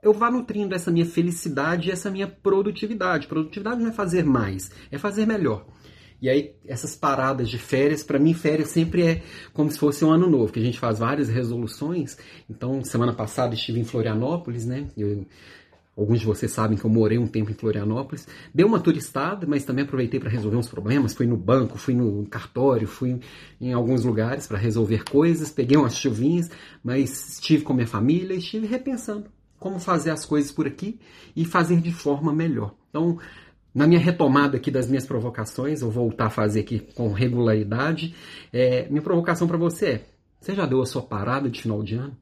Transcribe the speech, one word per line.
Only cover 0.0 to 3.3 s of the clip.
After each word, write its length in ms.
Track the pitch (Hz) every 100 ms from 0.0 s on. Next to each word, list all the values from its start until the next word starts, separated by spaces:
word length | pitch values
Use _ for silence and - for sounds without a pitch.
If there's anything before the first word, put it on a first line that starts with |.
eu 100 | 214
vá 180 | 208 233
nutrindo 420 | 247 233 208 202
essa 200 | 185 175
minha 140 | 170 170
felicidade 800 | 170 175 170 170 139 151 175 165
e 20 |
essa 180 | 180 208
minha 200 | 190 196
produtividade. 960 | - 202 196 202 202 214 220 185 165
Produtividade 560 | -